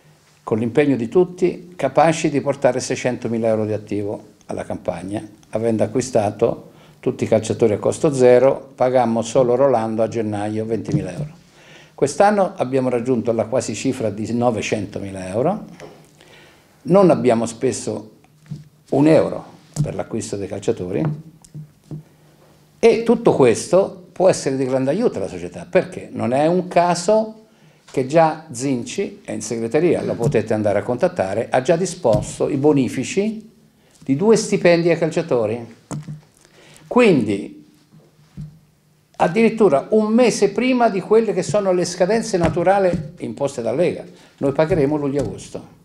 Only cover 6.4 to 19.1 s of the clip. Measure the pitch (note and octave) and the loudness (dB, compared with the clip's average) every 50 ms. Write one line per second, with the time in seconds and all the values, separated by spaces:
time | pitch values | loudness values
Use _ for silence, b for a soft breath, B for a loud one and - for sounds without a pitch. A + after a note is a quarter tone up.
6.4 | A#2 B2+ - - B B B B B B B B - B2+ B2 - A#2+ G#2+ A2+ G#2+ | 0 0 0 -4 B B B B B B B B -6 -6 -4 -4 -2 0 0 0
7.4 | G#2+ - G#2+ - A#2+ A2 G#2 G2 - A#2+ A2 - - E3 C#3 C3 B2+ B2 B2 B2 | 0 -2 0 2 2 2 2 0 -2 -2 -2 0 -2 -2 2 4 6 6 8 8
8.4 | B2+ C3+ C#3+ - - - - - B2+ B2+ B2+ C3 B2 A#2 A2+ A#2 A2+ - - C#3 | 6 4 2 0 -6 -16 -4 -2 -2 2 2 2 2 2 0 -2 -4 0 2 2
9.4 | B2+ A#2+ A#2+ B2 C#3 C#3 B2+ A2+ A2 A2+ A2 A2 A2+ A2 G#2+ A#2 A2 G#2+ G#2+ G2+ | 2 2 2 2 2 2 2 2 0 -2 -2 -2 -2 -2 -2 -4 -4 -4 -4 -4
10.4 | G2+ G#2+ G#2+ G#2+ A2 A2 A2+ G#2 - - G#2 G2+ F#2 F2+ F2 - D3 - - - | -6 -4 -4 -6 -4 -4 -4 -6 -4 -2 -4 -2 -4 -4 -8 -10 -10 -12 -12 -20
11.4 | B B B B B B B B B B B - D3 C3+ - - G3+ G3+ G#3 G3+ | B B B B B B B B B B B -2 -2 -2 2 4 4 4 4 2
12.4 | F#3+ E3+ - - C#3 B2+ C3 C3+ B2+ B2+ B2 A#2+ A2+ B2 C3 A#2 G#2+ A#2 A2+ A2 | 0 0 -2 -4 -6 -2 -2 -2 0 0 -2 -2 0 0 0 0 0 -2 0 -2
13.4 | G#2+ A2 A#2+ B2+ A#2 - A2 G#2 - C3+ B2+ - A2+ A2 F#2+ G#2+ G#2+ G2+ A2+ A#2+ | -2 0 -2 -4 -2 -4 -8 -4 -4 -4 -4 -2 -4 -4 -4 -6 -6 -4 -2 0
14.4 | A#2+ B2 A2+ G#2 - - - G#2+ G2+ - - G2+ G2 G2 G2 F#2+ F#2 F#2 F#2 A2 | 0 0 0 0 -4 -4 -4 -4 -6 -8 -10 -10 -10 -10 -10 -10 -10 -6 -4 -2
15.4 | C3 D#3+ G3 - - - B B B B B B B B B B B B B B | -2 -2 -2 -4 -8 -14 B B B B B B B B B B B B B B
16.4 | B B B B B B B B _ - E3+ G3 G3+ F3 C#3+ A#2 A#2 B2 A2+ A2+ | B B B B B B B B _ 2 4 6 6 6 4 4 4 2 2 2
17.4 | A2+ A2+ - - - C3 G#2+ - - A#2 G#2+ - G#2+ - - _ _ _ _ _ | 0 -4 -6 -4 -4 -4 -4 -4 -6 -6 -8 -8 -10 -14 -20 _ _ _ _ _
18.4 | _ - - - - - _ _ _ _ - C3+ C#3+ D#3 | _ -18 -18 -16 -18 -20 _ _ _ _ 0 2 4 6